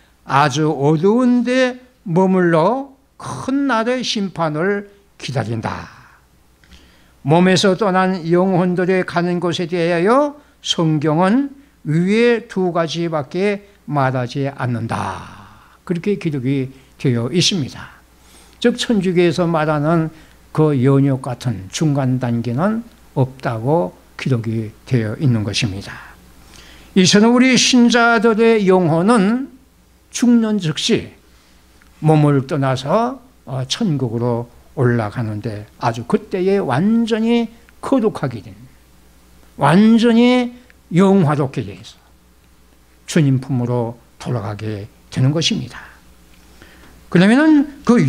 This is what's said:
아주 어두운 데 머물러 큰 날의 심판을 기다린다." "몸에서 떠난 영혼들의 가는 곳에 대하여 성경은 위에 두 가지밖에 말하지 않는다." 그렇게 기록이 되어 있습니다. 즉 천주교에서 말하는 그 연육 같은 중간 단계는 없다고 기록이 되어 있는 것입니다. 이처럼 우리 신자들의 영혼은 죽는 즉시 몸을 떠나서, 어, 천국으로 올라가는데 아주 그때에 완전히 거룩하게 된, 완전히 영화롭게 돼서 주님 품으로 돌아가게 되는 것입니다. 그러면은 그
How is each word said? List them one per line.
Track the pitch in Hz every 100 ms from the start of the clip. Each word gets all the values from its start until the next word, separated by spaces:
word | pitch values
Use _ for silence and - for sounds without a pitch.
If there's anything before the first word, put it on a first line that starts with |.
| _ _ -
아주 | 135 151 135 156
어두운 | 139 143 156 196 233 254 247
데 | 240 254 254 247 - _
머물러 | 202 165 190 190 175 165 175 262 277 _ _ _
큰 | - - - 277 277
날의 | 226 226 254
심판을 | - 220 196 170 165 151 185 202 202 _ _ _
기다린다." | - 127 107 113 101 90 85 - - _ _ _ _ _ _ - - _ _ _
"몸에서 | 139 165 185 185 202 185
떠난 | 214 185 185 185 160
영혼들의 | 175 190 180 185 175 180 185 175
가는 | 175 175 175
곳에 | 175 165 170
대하여 | 175 165 170 190 262 294 294 _ _
성경은 | - - 165 156 156 151 180 247 277 - _ _ 151
위에 | 156 180 214 240 233 233
두 | 190 180
가지밖에 | 170 165 156 170 156 135 175 202 202 - _ -
말하지 | 147 131 131 123 139 139 -
않는다." | 127 117 113 101 101 90 - - - - _ _
그렇게 | - 170 208 202
기록이 | 165 143 123 139 131 - - -
되어 | 139 120 117
있습니다. | 165 - 196 131 - - - _ _ _ - - -
즉 | 240 240
천주교에서 | - 214 180 175 175 160 170
말하는 | 165 151 151 147 170 160 - - - _
그 | - 156 139
연육 | 131 139 139 131
같은 | 135 123 127 101 95
중간 | - 160 139 131 127
단계는 | 123 117 117 120 196 226 233 - -
없다고 | - 156 - 143 113 120 165 185 - _ -
기록이 | - 120 113 113 110 - -
되어 | 127 107 110
있는 | 151 113
것입니다. | 104 98 107 95 - - - - - - - - - - - 196
이처럼 | 180 208 226 247
우리 | 262 247
신자들의 | - 247 240 240 233 233 233 220 226 226 185
영혼은 | 185 170 165 190 240 190 247 269 - _ _ _ _ _
죽는 | - 240 240 220 214
즉시 | 165 - - 160 80 - _ _ _ _ _ _ _ -
몸을 | 156 151 147 143 131
떠나서, | 156 135 127 139 202 240 269 - _ -
어, | 131 131
천국으로 | - 226 143 123 113 123 117 117 - -
올라가는데 | - 123 120 104 110 110 107 113 104 104 -
아주 | 123 113 113
그때에 | 214 - 190 185 196
완전히 | 165 127 196 226 226 220 226 233 233 - - -
거룩하게 | - 269 214 - 139 107
된, | 104 98 127 - _ _ _ _ _ - - -
완전히 | 139 175 220 226 233 226 247 247 240 - - _ -
영화롭게 | 165 196 196 143 147 135 139 101
돼서 | 92 117 - _ _ _ _ _ _ _ _ _ _ -
주님 | 180 143 131
품으로 | 135 127 120 123 117 117 _ -
돌아가게 | - 120 104 101 107 104 101 _ -
되는 | - 127
것입니다. | 156 - 190 131 - - - _ - _ - - - - - - - -
그러면은 | 175 196 247 311 302 269 - -
그 | 240